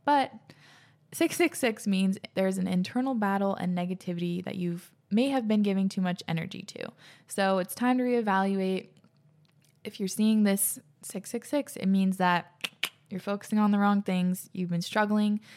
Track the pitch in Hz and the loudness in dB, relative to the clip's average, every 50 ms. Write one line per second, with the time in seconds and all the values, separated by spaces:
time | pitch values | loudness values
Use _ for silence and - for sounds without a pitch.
0 | - 285 294 285 262 - - - _ - - _ - - - - - _ _ _ | 0 2 2 2 2 0 -6 -16 _ -20 -20 _ -20 -20 -20 -20 -20 _ _ _
1 | _ - - - 330 330 - - 349 320 - - - 233 214 - - 208 196 190 | _ -8 -2 0 0 0 2 2 2 2 2 0 -2 -2 -2 -2 -2 0 2 2
2 | 190 190 190 - - - - 196 190 190 190 190 185 190 185 180 185 - - 247 | 2 2 0 -2 -6 -6 -2 0 0 0 0 0 0 0 0 0 0 0 -2 -2
3 | 254 269 262 220 208 196 196 196 196 196 190 - - 180 180 180 175 180 185 185 | -2 0 0 0 0 0 0 0 0 0 -2 -2 -2 -2 -2 -2 -2 -4 -4 -6
4 | - 185 175 170 175 175 175 180 180 - - 190 175 175 175 175 - - _ _ | -6 -6 -4 -4 -2 -2 -4 -4 -6 -6 -6 -4 -4 -4 -4 -6 -10 -16 _ _
5 | _ - 196 220 254 277 277 269 226 214 214 214 208 202 190 196 190 196 - 196 | _ 0 0 2 2 2 0 0 0 2 2 2 2 2 2 2 0 0 0 0
6 | 185 180 180 - - - 160 160 - - - - - - - - 50 - - _ | -2 -2 -2 -4 -4 -6 -4 -4 -6 -8 -10 -12 -14 -14 -12 -12 -12 -12 -12 _
7 | - - - - _ - - - 196 190 190 190 180 - - - 240 247 254 254 | -20 -20 -20 -20 _ -8 -2 0 2 2 2 0 0 -4 -4 0 0 2 2 2
8 | 247 247 240 240 226 208 190 190 190 196 196 196 190 190 190 185 - - _ _ | 2 2 0 0 2 2 2 2 2 2 0 0 0 0 -2 -2 -6 -10 _ _
9 | _ _ _ _ _ _ _ _ _ _ _ _ _ _ _ _ - 214 - - | _ _ _ _ _ _ _ _ _ _ _ _ _ _ _ _ -16 -12 -8 -6
10 | 202 190 - - 214 220 220 214 214 202 196 196 - - - 254 - _ _ _ | -6 -4 0 2 4 4 6 6 6 4 4 2 0 -2 -4 -6 -14 _ _ _
11 | - - - 196 196 - - 233 - - - 294 277 - - - - 190 190 196 | -14 -12 -12 -12 -10 -8 -10 -10 -6 -4 -2 -2 -2 -4 -6 -4 0 2 2 4
12 | 190 190 185 190 180 180 175 170 - - _ - - - - _ - - - _ | 2 2 2 2 2 2 2 0 -2 -6 _ -14 -14 -14 -10 _ -10 -10 -10 _
13 | _ - 196 180 - 202 202 202 - - 214 214 214 208 202 202 202 202 202 202 | _ -12 -12 -8 -6 -6 -6 -6 -4 0 2 2 4 4 4 4 4 4 2 2
14 | 202 - 185 180 180 180 185 - - - - 185 180 175 170 170 175 - - 214 | 0 0 0 0 0 0 -2 -4 -6 -10 -8 -6 -4 -2 -2 -4 -4 -2 0 0
15 | 214 202 208 214 208 208 208 214 - - - | 2 2 2 2 2 2 0 -2 -4 -10 -20